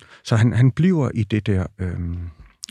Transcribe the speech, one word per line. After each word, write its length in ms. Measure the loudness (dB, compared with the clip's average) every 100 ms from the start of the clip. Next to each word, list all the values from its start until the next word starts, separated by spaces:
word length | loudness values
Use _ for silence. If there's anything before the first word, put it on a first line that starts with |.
| -12 -16
Så 120 | -2 2
han, 160 | 2
han 180 | 4 2
bliver 400 | 4 2 2 0
i 80 | -2
det 220 | -2 -2 0
der, 200 | -2 -2 -6
øhm, 400 | -6 -6 -6 -8 -10 -16 -20 -20 -18